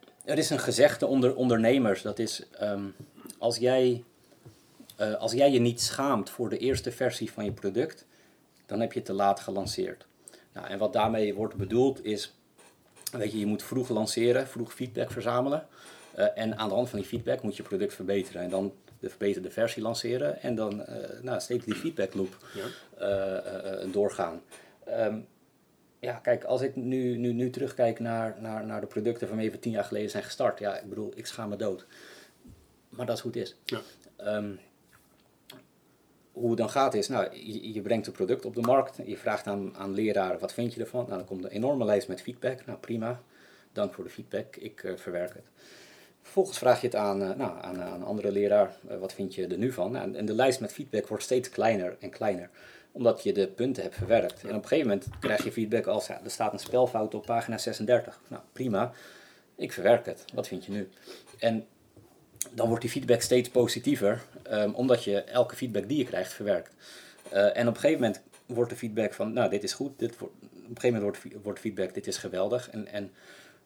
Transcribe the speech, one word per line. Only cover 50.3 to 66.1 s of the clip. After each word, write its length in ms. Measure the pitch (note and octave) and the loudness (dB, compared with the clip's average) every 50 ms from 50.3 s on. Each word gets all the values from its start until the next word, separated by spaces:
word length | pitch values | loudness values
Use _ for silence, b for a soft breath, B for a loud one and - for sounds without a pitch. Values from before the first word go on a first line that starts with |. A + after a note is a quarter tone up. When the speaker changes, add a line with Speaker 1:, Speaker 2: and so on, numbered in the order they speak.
| G#2+ | 2
Speaker 1:
lijst 240 | A2+ B2+ C3+ B2+ - | 4 4 4 4 2
met 140 | A2 G2+ - | -2 -6 -8
feedback 340 | - C#3+ - - G#2 - | -10 -8 -4 -2 -2 -2
wordt 160 | - G#2+ G#2 - | -2 -4 -6 -2
steeds 260 | - B2+ B2+ B2 - | 0 0 0 0 0
kleiner 480 | - - G#2+ A2+ A2+ G2 F2+ F2+ - - | -2 2 2 4 4 2 0 -4 -6 -8
en 100 | - F#2 | -12 -14
kleiner, 400 | - - A2+ G#2 - E2+ F2 - B B B B B B B B | -8 -2 -2 -2 -2 -2 -6 -12 B B B B B B B B
omdat 320 | - - A#2+ A#2 A2 - - | -4 2 4 4 4 4 2
je 100 | - F#2 | 2 2
de 140 | G2+ F#2+ | 4 2
punten 360 | F#2+ - - A#2+ C3+ B2+ - F2+ | 2 0 0 0 0 0 -2 -4
hebt 120 | - - | -6 -6
verwerkt. 480 | - F#2 F#2 A#2 A2+ F2+ F2+ - - - | -6 2 4 4 4 4 2 -4 -8 -8
En 120 | - G#2+ | -6 -4
op 60 | - | -4
een 60 | - | 0
gegeven 220 | - - D#3+ C#3+ A2+ | 2 2 4 4 4
moment 180 | G2+ G2 - - - - | 2 2 0 -4 -8 -4
krijg 240 | - B2 - - - | 0 0 0 0 0
je 80 | A2 | -2
feedback 360 | - A#2 A2 G#2 A#2 A2 - | -2 -2 0 2 2 2 2
als, 200 | F#2+ G#2+ G#2 - | 2 0 0 0
"Ja, 140 | - - - - | -4 -8 -10 -10
er 80 | - | -8
staat 220 | - - A2 G#2+ - | -4 -2 0 0 -2
een 60 | G2 | -4
spelfout 540 | - - - B2 B2+ B2+ - A2 G#2+ G#2+ - | -4 0 4 4 4 4 4 0 0 0 -2
op 120 | G#2+ - | -4 -2
pagina 320 | - A#2 A#2 - - A2+ | 0 0 0 0 -2 -4
zesendertig." 640 | G#2 - A#2 G2+ - A2 A2+ B2 A2+ A2 - - - - | -4 -4 -4 -4 -2 4 4 4 4 4 0 -8 -18 -16
Nou, 140 | - - - - - | -16 -16 -16 -16 -14
prima, 400 | - - B2+ B2 G2+ G2 B2 B2 B B B B B B B B B B B B _ | -8 -4 -2 0 2 2 0 0 B B B B B B B B B B B B _
ik 160 | - - - | -8 -8 -8
verwerk 340 | - - F2 G#2 A#2+ A#2 - | -4 2 6 6 6 6 4
het. 200 | F#2 E2 - - - - | 0 -10 -10 -12 -8 -6
Wat 140 | - - | -6 -6
vind 180 | - F#2+ F2 - | -6 -8 -10 -8
je 60 | F#2 | -6
nu? 180 | G2 G#2 F#2+ - B B B B B B B B B B | -6 -6 -6 -8 B B B B B B B B B B
En 260 | - A#2 A2+ A2 - - _ _ _ _ _ - - - _ _ _ _ - - - - | 0 2 2 0 -2 -6 _ _ _ _ _ -20 -20 -20 _ _ _ _ -12 -10 -10 -6
dan 160 | - - A2+ | -2 0 2
wordt 140 | A#2 A#2 A#2 | 2 2 0
die 100 | B2 A#2 | 0 -2
feedback 300 | - C#3+ B2+ - A#2+ A#2 | -4 -2 2 4 4 4
steeds 280 | - - B2 B2 A#2+ - | 4 4 4 4 4 4
positiever, 720 | - B2+ A#2 - - - - C#3+ D3 - G2 G2+ A2+ A#2+ - - - - - | 4 4 4 4 2 0 0 0 0 2 2 2 2 0 -4 -12 -18 -18 -8
ehm, 280 | - A2+ G#2 G#2 G#2+ G#2 | -4 0 0 0 0 0
omdat 300 | A#2 B2+ C3 B2 A#2+ - | 0 4 4 4 4 4
je 200 | G2+ G2+ G2+ - | 2 0 0 -2
elke 320 | - - B2 A#2+ - - | 2 2 2 2 2 0
feedback 320 | - C3 A#2+ G#2 G#2 F#2+ | -4 -6 -4 -2 -2 -2
die 100 | G#2+ D3+ | 0 0
je 60 | - - | 0 0
krijgt 280 | - | 0